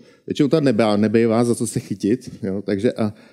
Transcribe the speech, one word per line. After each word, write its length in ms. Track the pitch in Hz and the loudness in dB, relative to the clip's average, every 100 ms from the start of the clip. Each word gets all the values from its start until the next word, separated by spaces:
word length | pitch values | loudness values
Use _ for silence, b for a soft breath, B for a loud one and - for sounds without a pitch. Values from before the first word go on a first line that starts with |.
| b b - | b b -8
většinou 220 | - 143 | -2 2
to 120 | 160 | 2
nebe-, 380 | 139 107 110 104 | 2 2 2 2
nebejvá, 460 | 107 113 117 110 | 2 2 4 2
za 100 | 120 | 2
co 120 | 110 117 | 0 -2
se 140 | 131 | -6
chytit, 500 | - 101 101 123 - - | -6 -4 -2 -2 -4 -10
jo? 200 | 95 98 | -6 -6
Takže 300 | 98 101 113 | -4 0 0
a, 220 | - 107 - B | 0 -4 -6 B